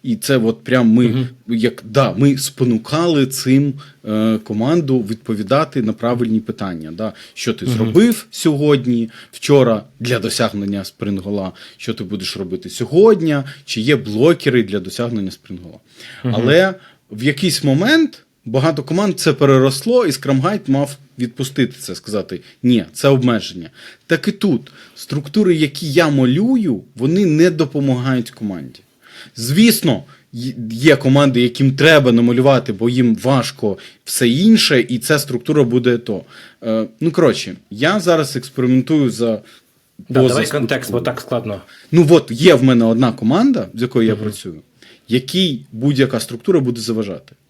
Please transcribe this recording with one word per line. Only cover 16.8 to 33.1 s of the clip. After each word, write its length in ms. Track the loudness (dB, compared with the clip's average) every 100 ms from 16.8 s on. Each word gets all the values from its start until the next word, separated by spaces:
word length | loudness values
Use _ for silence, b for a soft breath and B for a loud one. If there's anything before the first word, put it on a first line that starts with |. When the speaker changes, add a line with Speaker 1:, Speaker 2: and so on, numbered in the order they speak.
| b b _
Speaker 1:
в 120 | -4
якийсь 400 | -4 -2 -2 0
момент 600 | 0 2 2 2 2 -4 _ _ -4
багато 380 | 0 0 -2
команд 360 | -4 -2 0 0
це 140 | -2
переросло, 720 | 2 4 4 4 0 0 0 0
і 40 |
Scrum 320 | -2 -2 0
Guide 180 | 0 -4 -2
мав 280 | -2 -2 -8 _ -8
відпустити 540 | -8 -6 -8 -2 -2 -4
це, 160 | -14 -14
сказати: 460 | -6 -6 -6 -12 b b
«Ні, 220 | 0 0 -2
це 140 | -2 2
обмеження». 600 | 2 2 -2 -4 -14 -18 B B B -4
Так 200 | -2 -2
і 40 |
тут: 400 | -2 -2 -2 -4 B B -20
структури, 600 | -8 -8 -4 0 2 2
які 360 | 0 -2 -2
я 180 | 0 2
малюю, 720 | 2 2 2 2 0 0 -4 -8 -6
вони 300 | -2 2 2
не 240 | 4 2
допомагають 840 | 2 -2 -2 -2 -2 -2 -4 -4
команді. 480 | -8 -8 -8 -12 -20 _ _ B B B -12
Звісно, 680 | -2 4 4 4 0 -2 -6 b b
й-, 200 | -10 -10 -10 -10
є 240 | 0 4 4
команди, 460 | 4 4 4 2
яким 340 | 0 2 0 4
треба 360 | 4 6 6
намалювати, 640 | 4 4 4 4 2 0
бо 160 | -4 -2
їм 260 | 2 2